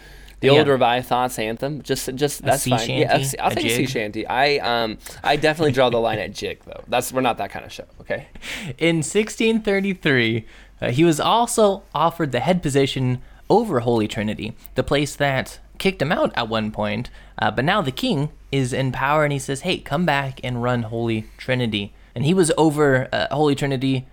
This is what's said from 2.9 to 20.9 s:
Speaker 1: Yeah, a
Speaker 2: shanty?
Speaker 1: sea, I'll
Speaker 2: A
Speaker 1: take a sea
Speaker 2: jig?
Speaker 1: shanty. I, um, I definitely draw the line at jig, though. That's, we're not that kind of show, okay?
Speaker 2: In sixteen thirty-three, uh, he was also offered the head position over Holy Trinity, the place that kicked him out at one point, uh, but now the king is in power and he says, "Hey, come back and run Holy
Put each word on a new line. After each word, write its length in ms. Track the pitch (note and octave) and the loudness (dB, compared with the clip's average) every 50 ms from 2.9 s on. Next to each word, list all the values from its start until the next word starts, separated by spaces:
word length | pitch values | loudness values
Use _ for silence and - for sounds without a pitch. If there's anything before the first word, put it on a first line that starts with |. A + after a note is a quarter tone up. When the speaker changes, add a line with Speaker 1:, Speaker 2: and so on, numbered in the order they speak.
Speaker 1:
Yeah, 60 | C3 | 0
a 120 | C#3 D3+ E2+ | 0 2 2
Speaker 2:
shanty? 160 | A#2 D3 C3+ | 2 2 2
Speaker 1:
sea, 140 | C3+ C3+ - | -2 -4 -2
I'll 140 | - - | -2 -2
Speaker 2:
A 20 | A#2+ | -2
Speaker 1:
take 100 | - - | 0 0
a 60 | A2+ | 0
sea 60 | A#2 | 0
Speaker 2:
jig? 120 | B2+ C#3 B2+ | 0 0 -2
Speaker 1:
shanty. 380 | C3 B2 G#2+ G#2 G2+ A2 - | -2 -4 -4 -4 -6 -6 -4
I, 320 | - G2 B2+ C#3 D3 C#3+ B2+ | -2 0 2 2 2 2 0
um, 400 | - A2+ A#2+ A#2 A2+ A2 G#2+ - - - - - - | 0 0 0 0 0 -2 -4 -8 -12 -16 -14 -4 0
I 120 | - D3 | 0 0
definitely 360 | C#3+ D3 D3+ D3+ D#3+ D#3+ D3 | 2 2 2 2 2 2 2
draw 160 | B2 C3+ B2+ B2 | 4 4 4 4
the 100 | A#2 A#2 | 4 2
line 200 | A2+ A2 A2 G#2+ | 2 0 0 -2
at 140 | F2+ F2+ | -4 -6
jig, 280 | G2+ - G#2 F#2 D#2 - - | -6 -8 -8 -8 -8 -10 -14
though. 180 | - - - - - | -18 -18 -18 -6 -4
That's, 220 | A2+ B2 B2 - | -2 -2 -2 -2
we're 120 | B2 C3 | -2 0
not 160 | C3 B2 A2 F#2 | 0 0 0 -2
that 120 | G2+ G2 | -6 -8
kind 140 | - E2 - | -8 -12 -14
of 80 | - | -14
show, 140 | - - - - - - | -14 -16 -16 -18 -20 -18
okay? 260 | - - G2+ - D3 - - - - - - - A3 D#3+ B2 | -10 -8 -8 -8 -8 -12 -18 -16 -12 -12 -10 -10 -10 -10 -6
Speaker 2:
In 260 | - D#3+ E3+ E3 D#3+ | -2 0 0 2 0
sixteen 600 | D#3 - - G3+ A3 G#3+ - - A#3 A3 A3+ A3 | -2 0 0 -2 -2 -2 -2 0 0 2 2 0
thirty-three, 840 | A3 G#3 G3 G3 G3 G3 F#3 F#3 - E3 C#3 B2 A#2 A2+ A2+ A2+ - - - - - - - - | 0 0 0 0 0 -2 -4 -2 0 2 2 4 2 2 0 -2 -4 -8 -16 -20 -20 -20 -10 -6
uh, 80 | A#2 A#2 | -4 -2
he 140 | A#2+ C#3 E3 | 2 4 4
was 160 | F3 D#3 - | 4 4 4
also 640 | - D#3+ G3 A3+ A#3+ A#3 - A#3 G#3+ G3 G3 G#3 - - - | 2 2 2 2 2 2 2 4 4 4 2 0 -6 -6 -2
offered 380 | D3 D#3+ E3+ - - E3 C#3 | 0 0 0 0 0 -2 -2
the 80 | A#2+ A#2+ | -2 0
head 220 | B2+ D#3+ F#3 F3 | 0 2 0 2
position 600 | - D3+ C3 C#3 C#3 C3+ - C3 B2+ B2+ B2 B2+ - - - - - - | 0 2 2 4 2 2 2 0 0 0 0 -2 -6 -12 -20 -12 0 2
over 320 | E3 G#3 A#3+ G#3+ D#3 A#2+ | 2 4 4 2 0 0
Holy 260 | A2+ B2+ A#2+ A2+ G#2+ | 2 2 2 2 2
Trinity, 480 | G#2+ - A2+ G#2 G#2+ G#2+ - G2 A2 - - - - - | 0 -2 -4 -4 -4 -4 -6 -8 -10 -12 -14 -20 -6 -4
the 80 | - | -4
place 340 | B2+ - D3 C#3+ D3+ C#3 - | -2 0 0 0 0 -2 -2
that 420 | - C#3+ C#3 C3+ C3+ G3 - - - - - - - | -2 -2 0 0 -2 -4 -6 -10 -18 -20 -18 -10 -4
kicked 240 | - F#3+ F#3 - | -2 -2 0 0
him 100 | F#3+ D#3 | -2 -2
out 200 | F#3 B3+ D#4 - - | 0 0 0 -2 -2
at 120 | A#2 A#2+ A2 | -4 -4 -2
one 220 | A2+ A2 G#2+ G#2+ | -2 -2 -2 -2
point, 380 | G#2+ - G#2 G#2 G#2 A2+ A2+ - - - - - - - | -4 -4 -4 -2 -4 -4 -6 -8 -12 -18 -20 -18 -6 -2
uh, 120 | A2 G#2+ | -2 0
but 140 | G#2 A#2 B2+ | 0 0 0
now 160 | E3 G3 G#3+ | 2 0 0
the 120 | E3+ C3 | 0 -2
king 380 | - - - C4 G#3 C3+ D3 D3+ - - - - | -4 -2 -2 -2 0 0 -2 -4 -6 -12 -10 -4
is 220 | C#3 C#3 C3 A#2+ B2+ | -2 0 0 0 0
in 180 | B2+ C3+ C3 | -2 -2 -2
power 320 | B2+ C3 C3+ C#3 D3+ D#3 D3+ | -2 -2 0 2 2 2 2
and 80 | C#3+ | 2
he 60 | C#3+ C3+ | 0 -2
says, 240 | - - C#3 C3 | -4 -6 -6 -4
"Hey, 160 | - F#3 F3 - | -2 -4 -4 -4
come 260 | - - C#3 D#3+ F3+ | -4 -4 -2 0 2
back 340 | D#3+ C#3+ C#3 C#3 C3+ C3 - - | 2 2 0 0 -4 -6 -8 -6
and 180 | B2 B2 A#2+ | -6 -4 -2
run 200 | A#2+ B2 B2 A#2+ | 0 0 0 0
Holy 440 | A2+ G#2+ | -2 -4